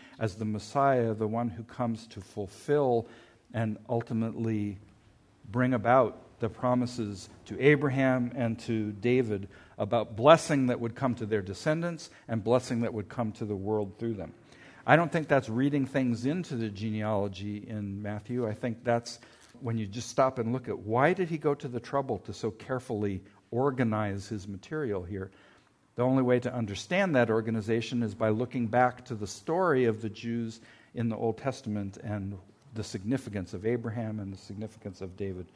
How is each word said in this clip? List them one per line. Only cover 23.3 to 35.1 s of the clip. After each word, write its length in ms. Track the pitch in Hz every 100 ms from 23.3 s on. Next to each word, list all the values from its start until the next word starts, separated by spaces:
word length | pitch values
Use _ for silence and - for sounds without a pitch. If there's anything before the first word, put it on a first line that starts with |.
| - _
organize 800 | 117 139 127 117 110 104 98 -
his 200 | 107 98
material 560 | 95 - 156 135 98
here. 280 | 90 101 95 - - - _ _ _ -
The 80 |
only 180 | 127 131
way 180 | 127 123
to 120 | 123
understand 600 | 123 107 98 - 180 196 135
that 140 | 113
organization 760 | 110 113 113 101 113 113 123
is 100 | 113
by 160 | 98 110
looking 380 | 110 120 131 113
back 380 | 123 127 120 -
to 100 | 113
the 100 | 101
story 600 | - - 165 180 135 120
of 160 | 107
the 80 | 110
Jews 500 | 98 120 117 113 113 - - -
in 160 | 120 117
the 60 | 107
Old 220 | 113 110
Testament 600 | 139 123 107 104 98 98
and 340 | 104 104 98 98 - _ -
the 100 | 110
significance 720 | 104 104 98 127 - 101 87
of 120 | 92 107
Abraham 540 | 120 117 107 110 107
and 120 | 98
the 60 | 95
significance 640 | - 101 110 - 104 90
of 160 | 95